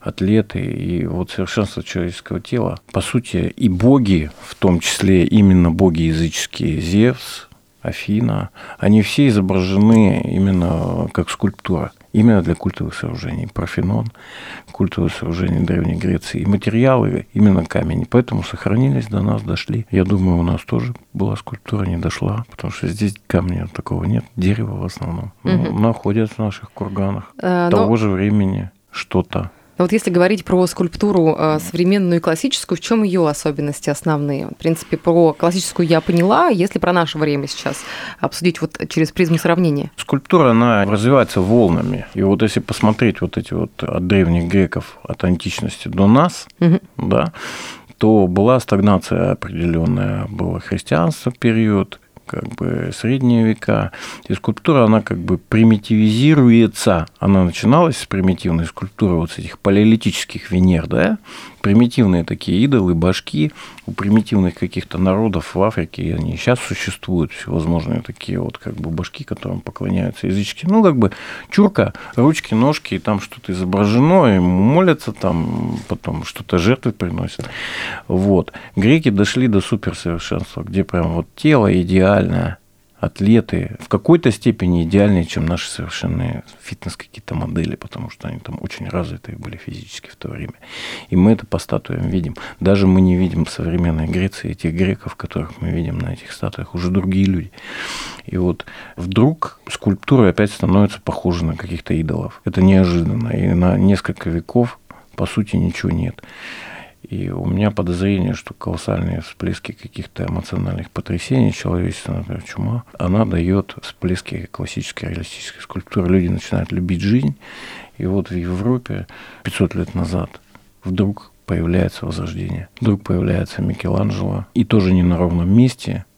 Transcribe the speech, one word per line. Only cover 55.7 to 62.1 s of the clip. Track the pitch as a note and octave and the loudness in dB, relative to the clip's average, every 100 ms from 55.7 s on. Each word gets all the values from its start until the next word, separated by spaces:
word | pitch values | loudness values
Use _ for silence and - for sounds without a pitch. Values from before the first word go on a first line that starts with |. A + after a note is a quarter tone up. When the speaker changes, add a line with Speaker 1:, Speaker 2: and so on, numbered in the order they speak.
| A2 - A2 G#2+ A2 C#3 D#3 B2+ A2+ A2+ - - F2 D#2+ _ | 4 2 2 4 4 4 6 8 8 6 2 2 2 0 _
Speaker 1:
Она | F#2+ G2 F2+ | 2 4 4
начиналась | D#2+ - C#3+ E3+ A#2+ | 2 2 4 4 0
с | - | -4
примитивной | G2 F#2 F2+ F#2 E2 E2 | 0 2 0 0 -2 -2
скульптуры, | - F#2+ - G#2 F2 | -6 -12 -2 0 2
вот | D#2+ | -2
с | - | -6
этих | E2 - | -12 -4
палеолитических | - G2 G#2+ A2+ - - - - - | 2 6 6 4 2 -4 -8 -12 -4
Венер, | F2+ F#2 E2+ D#2 | 2 4 4 2
да? | - F2 A3 - - - - | 0 2 0 -6 -20 -20 -6
Примитивные | - G2+ A#2+ - A2 | 2 4 4 4 4